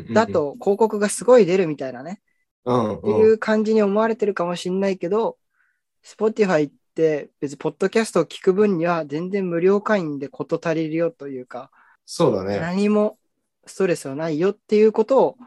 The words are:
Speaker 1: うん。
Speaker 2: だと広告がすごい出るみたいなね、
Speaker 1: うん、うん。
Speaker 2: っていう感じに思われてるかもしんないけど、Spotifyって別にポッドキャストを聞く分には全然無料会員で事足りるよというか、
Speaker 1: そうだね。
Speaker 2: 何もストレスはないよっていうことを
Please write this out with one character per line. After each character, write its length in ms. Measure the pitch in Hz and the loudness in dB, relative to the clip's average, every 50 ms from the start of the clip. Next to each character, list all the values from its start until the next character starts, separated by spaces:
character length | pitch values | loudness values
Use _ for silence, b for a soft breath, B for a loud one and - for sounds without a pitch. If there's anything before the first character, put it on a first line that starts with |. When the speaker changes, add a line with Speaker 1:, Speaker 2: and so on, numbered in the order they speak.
| - - | -6 -2
Speaker 1:
う 40 | |
ん。 20 | 233 | 0
Speaker 2:
だ 140 | 214 226 208 | 2 2 2
と 260 | 196 180 147 143 - | 0 -2 -2 -4 -6
広 240 | 247 - 202 202 202 | -4 -2 -2 0 2
告 220 | 226 214 220 208 | 2 0 0 0
が 100 | 208 202 | -2 -2
す 140 | - - 185 | -4 -2 4
ご 160 | 233 254 254 | 6 6 8
い 80 | 202 160 | 8 6
出 100 | 180 196 | 4 2
る 80 | 190 | 0
み 100 | 160 151 | 0 -4
た 140 | 139 139 131 | -6 -8 -10
い 40 | 123 | -10
な 100 | 120 135 | -10 -12
ね、 180 | 165 196 - _ _ _ _ _ _ _ _ - | -14 -14 -16 _ _ _ _ _ _ _ _ -4
Speaker 1:
う 60 | 123 | -2
ん、 180 | 123 123 113 107 | 0 0 0 -2
う 40 | 101 | -4
ん。 40 | 90 | -4
Speaker 2:
っ 20 | |
て 60 | - - | -2 0
い 220 | 208 220 220 220 | 2 4 6 6
う 60 | 220 220 | 4 4
感 240 | - 220 220 214 220 | 2 0 0 0 0
じ 100 | 214 220 | 2 2
に 80 | 220 | 2
思 180 | 208 196 196 214 | 2 2 2 0
わ 80 | 220 226 | 0 0
れ 80 | - | -2
て 80 | 220 214 | -2 -2
る 100 | 202 196 | -2 -2
か 100 | - 175 | -2 -4
も 100 | 175 175 | -4 -4
し 140 | 170 - 185 | -6 -6 -4
ん 100 | 185 196 | -2 -2
な 100 | 196 196 | -2 -2
い 100 | 190 185 | -2 -4
け 100 | - 170 | -4 -4
ど、 300 | 196 220 226 175 - _ _ _ _ _ _ _ _ _ _ _ _ _ _ | -2 -2 -2 -2 -6 _ _ _ _ _ _ _ _ _ _ _ _ _ _
Spotify 640 | - - - 208 220 220 - 208 185 180 156 151 139 | -20 -6 -2 -2 -2 0 2 2 2 2 2 0 -2
っ 40 | - _ _ _ _ | -4 _ _ _ _
て 380 | - 160 156 151 143 - - _ _ | 0 0 0 0 -2 -6 -10 _ _
別 140 | - 139 143 | -10 -10 -8
に 40 | - | -6
ポ 120 | - 160 | -6 -6
ッ 60 | 156 - | -4 -2
ド 120 | 196 190 | -2 -2
キ 100 | - 226 | 0 0
ャ 60 | 226 | -2
ス 60 | - | 0
ト 80 | - 185 | 0 -2
を 60 | 156 | -2
聞 140 | - - - | -2 -4 -4
く 120 | - 190 185 | 0 0 2
分 240 | 190 214 208 196 160 | 2 2 2 2 0
に 80 | 165 | 0
は 180 | 175 175 165 160 143 | 0 -2 -2 -4 -6
全 240 | 143 156 175 185 | -6 -8 -6 -4
然 180 | 196 202 190 180 | -4 -4 -4 -2
無 120 | 170 170 | -2 0
料 200 | 170 190 196 208 | 2 2 2 2
会 200 | 202 - 214 202 | 0 0 -2 -2
員 180 | 170 156 147 139 | -2 -4 -6 -8
で 80 | 143 135 | -10 -10
事 340 | - - 143 - 165 160 - | -10 -12 -8 -6 -6 -4 -4
足 120 | 170 160 | -4 -4
り 140 | 160 160 156 | -4 -4 -4
る 60 | 151 | -4
よ 140 | 165 170 165 | -4 -4 -4
と 180 | 165 - 143 143 | -4 -8 -12 -12
い 140 | 135 127 | -12 -12
う 60 | 127 - | -12 -14
か、 240 | - 123 135 b b b b b b _ _ | -14 -16 -16 b b b b b b _ _
Speaker 1:
そ 240 | - - - 170 139 | -12 -4 -2 0 0
う 60 | 110 | 0
だ 80 | 95 92 | 0 -2
ね。 160 | 98 101 98 | -4 -4 -4
Speaker 2:
何 280 | 160 170 180 196 202 208 | -4 -4 -4 -2 0 0
も 280 | 208 208 208 214 - _ _ _ _ _ _ _ _ _ _ - | 2 0 0 -2 -4 _ _ _ _ _ _ _ _ _ _ -12
ス 80 | - | -6
ト 120 | - 196 185 | -4 -2 -2
レ 80 | 165 | -2
ス 120 | - - 139 | -4 -6 -8
は 80 | 135 | -8
な 140 | 143 160 170 | -6 -6 -4
い 100 | 156 147 | -2 -2
よ 120 | 175 196 | -2 -2
っ 20 | 202 | -2
て 220 | - _ - 214 | -4 _ 0 2
い 80 | 208 214 | 4 4
う 80 | 220 | 4
こ 140 | 214 - 220 | 4 2 0
と 180 | - 269 254 190 | 2 4 4 4
を 140 | 139 - B B | 2 0 B B